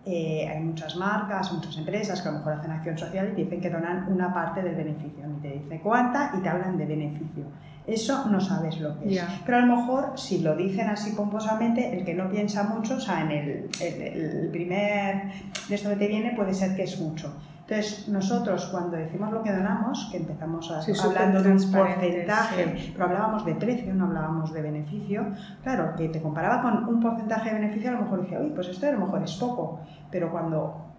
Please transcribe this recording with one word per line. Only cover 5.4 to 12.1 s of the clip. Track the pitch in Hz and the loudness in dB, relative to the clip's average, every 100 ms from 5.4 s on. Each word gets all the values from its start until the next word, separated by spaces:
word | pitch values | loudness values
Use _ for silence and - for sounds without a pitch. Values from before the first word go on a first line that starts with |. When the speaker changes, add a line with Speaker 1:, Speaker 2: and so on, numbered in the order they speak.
| 147 139 | -6 -8
Speaker 1:
dice | - 160 | -8 -4
cuánta | 202 240 247 277 285 190 | 2 4 4 2 0 0
y | |
te | 175 | 0
hablan | 175 185 170 | 0 0 0
de | 147 | 0
beneficio. | 151 147 - - - - - - - - | -2 -2 -4 -8 -8 -10 -12 -18 -14 -4
Eso | 226 240 269 240 | -2 0 0 4
no | 190 | 4
sabes | - 165 160 156 | 4 0 0 -2
lo | 151 147 | -4 -2
que | 202 | 0
es. | 185 | 0
Speaker 2:
Ya. | 175 196 - | 0 -4 4
Speaker 1:
Pero | 247 | 6
a | |
lo | 247 240 | 8 6
mejor, | 247 262 294 247 | 4 0 0 -4
si | - 175 | -2 2
lo | 156 156 | 2 2
dicen | 190 196 214 | 2 2 0
así | 208 214 208 | 0 -2 -2
pomposamente, | 208 214 214 220 233 233 247 180 | -2 -2 0 2 2 2 2 0
el | |
que | 175 | -2